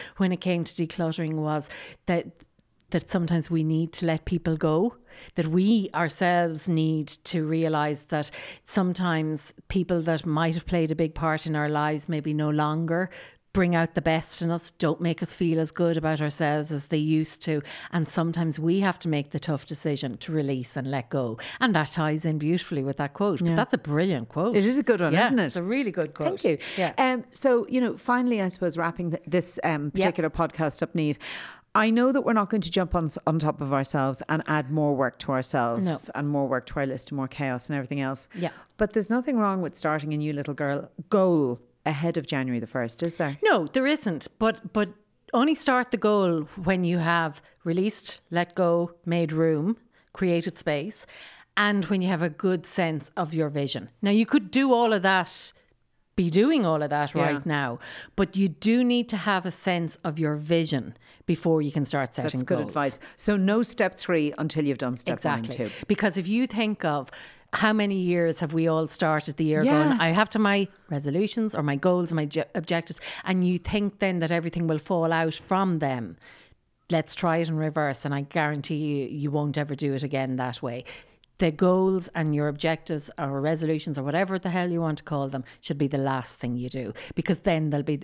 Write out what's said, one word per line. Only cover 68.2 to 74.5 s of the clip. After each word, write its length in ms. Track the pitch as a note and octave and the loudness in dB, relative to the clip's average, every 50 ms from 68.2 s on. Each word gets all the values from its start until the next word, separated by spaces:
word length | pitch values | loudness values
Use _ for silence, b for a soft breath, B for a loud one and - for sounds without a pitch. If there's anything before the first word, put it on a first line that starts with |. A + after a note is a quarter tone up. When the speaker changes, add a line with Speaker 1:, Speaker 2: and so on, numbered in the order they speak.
| E3+ E3 D#3+ - | 2 2 2 0
Speaker 1:
have 140 | F3 D3 D#3+ | -2 -2 0
we 120 | E3 D#3+ E3 | 2 2 4
all 180 | D#3+ D#3+ D#3+ | 2 2 0
started 480 | D3 - - F#3 D#3 D#3 D3+ - D#3+ C#3+ | -2 -2 0 2 2 2 2 0 -4 -2
the 80 | - D#3+ | 0 2
year 180 | D3+ D3+ D#3 | 2 4 4
Speaker 2:
Yeah. 100 | A3 C4+ D4 D4+ D#4 | 4 4 4 4 4
Speaker 1:
going, 160 | D4 C4 A3 | 4 4 4
"I 120 | E3 E3 | 4 4
have 180 | E3 G#3 A3 G#3+ | 4 4 2 2
to 100 | - G#3+ | 2 2
my 300 | G#3+ G3+ G3+ G3+ G3 - - - _ - | 2 4 4 2 0 -2 -4 -14 _ -6
resolutions 640 | D#3 C#3+ C#3+ C#3+ C#3+ F3+ G#3+ G#3 - A#3 A3 G#3+ - | -6 -4 -2 0 0 0 0 0 0 -2 -2 -2 -2
or 80 | D#3+ D3 | 0 0
my 120 | D3 C#3+ | 0 0
goals, 380 | C#3 - F#3 F3+ F3+ F3 E3 E3+ | 2 2 2 4 2 2 0 0
my 120 | D#3+ D3+ | -2 -2
je-, 200 | D3 - D#3+ - - - | -2 -2 -4 -4 -2 -6
objectives," 420 | F#3 D#3+ - F3 E3 E3 - D#3+ - B B B B B | -6 -2 -2 -2 -2 -2 -6 -12 -14 B B B B B
and 200 | - F#3 F#3 F3+ | -2 0 2 2
you 120 | F3+ F3+ | 2 0
think 420 | F3 - - - G#3 G#3 G3 - - | 0 -2 -2 -2 -2 -2 -2 -2 -2
then 200 | G3+ F#3+ F3+ F3 | -2 0 0 0
that 120 | D#3+ D#3 | 0 0
everything 360 | F3 E3+ E3 E3 | 0 0 0 -2